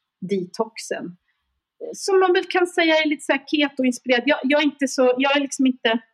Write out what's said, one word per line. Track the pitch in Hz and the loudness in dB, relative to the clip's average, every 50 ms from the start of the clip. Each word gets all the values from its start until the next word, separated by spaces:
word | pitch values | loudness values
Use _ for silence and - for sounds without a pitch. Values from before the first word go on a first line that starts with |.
| _ _ _ - 190 180 | _ _ _ -14 -6 -4
detoxen, | 202 190 180 180 - - 220 220 - - - - - - - | -4 -4 -4 -8 -6 -6 -6 -6 -6 -16 -10 -10 -10 -10 -10
eh, | 180 180 _ _ _ _ _ _ _ _ _ _ _ _ - - - 196 | -14 -16 _ _ _ _ _ _ _ _ _ _ _ _ -16 -14 -14 -12
som | - - 403 381 381 | -10 -4 0 2 2
man | 381 359 359 | 4 4 2
väl | 381 330 | 0 0
kan | - - 370 349 | 0 0 0 0
säga | 349 - 359 330 320 311 | 0 0 0 2 2 2
är | 311 311 302 | 2 2 0
lite | 302 - - | -2 -4 -2
så | - | -2
här | 285 269 - | -2 -2 -2
keto-inspirerad. | - 311 294 294 285 285 - 262 254 240 - - 247 254 240 247 | -4 0 0 0 -2 -2 0 0 0 0 -2 -2 0 0 0 2
Jag, | 277 294 - - | 0 0 0 0
jag | 254 294 294 | 0 2 2
är | 311 | 2
inte | 285 - - 277 | 0 0 -2 -4
så, | 247 - 277 254 247 247 | -4 0 2 2 2 4
jag | 254 269 269 277 | 2 2 2 2
är | 294 | 2
liksom | 277 262 - - 262 | 0 -2 -2 0 2
inte | 262 254 - - 233 226 240 - _ | 2 2 2 0 0 0 0 -4 _